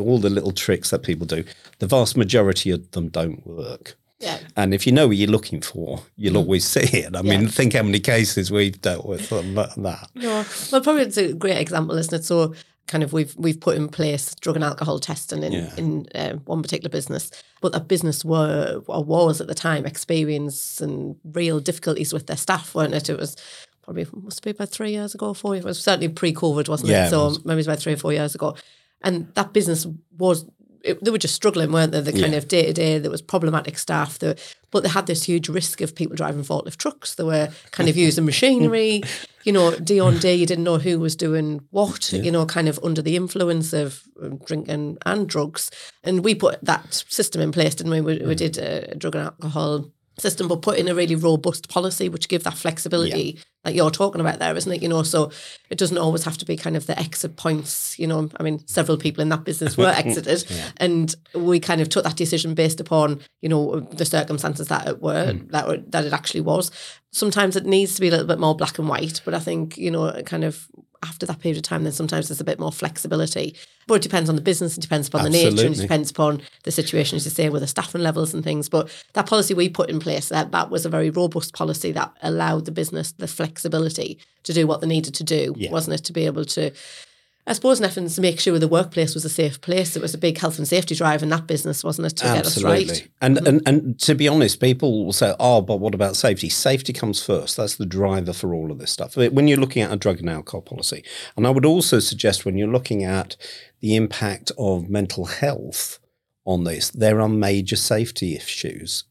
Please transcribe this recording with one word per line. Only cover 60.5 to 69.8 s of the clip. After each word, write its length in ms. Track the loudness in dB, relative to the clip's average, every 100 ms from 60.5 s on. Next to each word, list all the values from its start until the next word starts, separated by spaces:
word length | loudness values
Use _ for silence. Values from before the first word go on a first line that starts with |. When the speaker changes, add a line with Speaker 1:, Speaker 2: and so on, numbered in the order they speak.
Speaker 1:
Yeah. 180 | -8 -10 -2
Speaker 2:
and 380 | 2 2 0 -2 _
we 240 | -2 2 2
kind 200 | 4 2
of 80 | 2
took 160 | 0
that 120 | 0 0
decision 360 | 0 0 -2
based 260 | 2 2 0
upon, 420 | 0 2 2 0 -8 _
you 80 | 0
know, 320 | 2 2 -2 -6
the 140 | -4
circumstances 640 | 0 0 -2 -4 -4 -6 -2
that 180 | -2 -2
it 140 | -4
were, 320 | -2 0 0
Speaker 1:
Mm. 180 | -2 -4
Speaker 2:
that 160 | -4 -2
were, 120 | -4 -2
that 160 | -2
it 80 | 0
actually 300 | -2 -4 -2
was. 280 | 0 0 0 -8 -18 -20 _
Sometimes 460 | -2 0 2 2 0
it 80 |
needs 300 | 2 4 2
to 60 | 2
be 60 | 2
a 20 |
little 160 | 2 0
bit 120 | 2
more 160 | 2
black 240 | 2 -2 -2
and 100 | -2
white, 340 | -2 -4 -6
but 80 | -4
I 60 | -4
think, 400 | -4 -4 -4
you 120 | -4